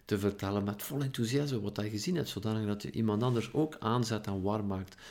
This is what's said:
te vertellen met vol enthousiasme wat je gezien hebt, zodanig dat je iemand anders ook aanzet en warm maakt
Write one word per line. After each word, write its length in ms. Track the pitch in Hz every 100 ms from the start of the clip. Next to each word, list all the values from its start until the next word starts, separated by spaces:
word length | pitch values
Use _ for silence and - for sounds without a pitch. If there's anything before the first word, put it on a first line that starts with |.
te 140 | - 101
vertellen 460 | 101 101 98 101
met 180 | 101 101
vol 200 | - 139
enthousiasme 580 | 135 127 113 139 143 120
wat 160 | 101 -
je 140 | 107
gezien 260 | 107 180 175
hebt, 120 | -
zodanig 380 | 98 110 110 104
dat 160 | 104
je 80 | -
iemand 320 | - 113 104
anders 300 | 127 120 -
ook 240 | 143 151 -
aanzet 480 | 113 123 113 107 101
en 160 | 98
warm 240 | 95 107 101
maakt 300 | 95 92 - -